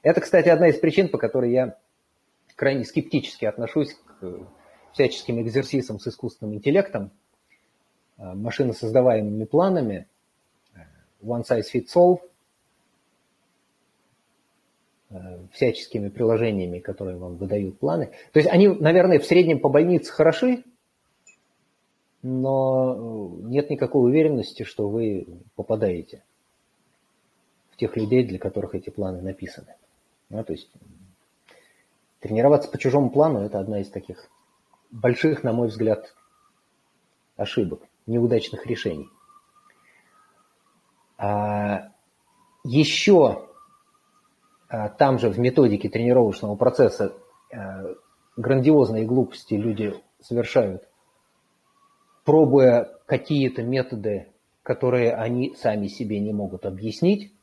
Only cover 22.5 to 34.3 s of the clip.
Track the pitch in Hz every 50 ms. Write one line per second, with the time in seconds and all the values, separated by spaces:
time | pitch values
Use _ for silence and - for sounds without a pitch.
22.5 | 135 135 131 131 131 131 131 127 127 107 117 113 113 107 101 87 87 85 95 113
23.5 | 127 143 143 - - - 135 - - 139 123 120 135 160 156 156 147 120 101 -
24.5 | - - 110 - - - 107 101 104 117 117 107 101 92 - 90 87 87 - _
25.5 | _ - 101 - 113 107 107 98 90 85 82 _ - - _ _ _ _ _ _
26.5 | _ _ _ _ _ _ _ _ _ _ _ _ _ _ _ _ _ _ _ _
27.5 | _ _ _ _ _ - 113 107 - 117 110 104 123 127 127 104 92 90 - 98
28.5 | - - - - - - - - - - 101 95 92 90 92 95 92 - 95 87
29.5 | - - - _ - _ _ _ _ _ _ _ _ _ _ _ 107 107 113 -
30.5 | 80 73 - _ _ _ _ - - _ - _ _ _ _ _ _ _ _ _
31.5 | - _ _ _ _ _ _ _ _ _ _ _ _ _ - 107 107 113 123 143
32.5 | 151 190 190 - - 123 - 135 120 143 135 120 - 139 156 160 139 104 101 104
33.5 | - 101 98 107 107 101 95 - - 98 - - - - - _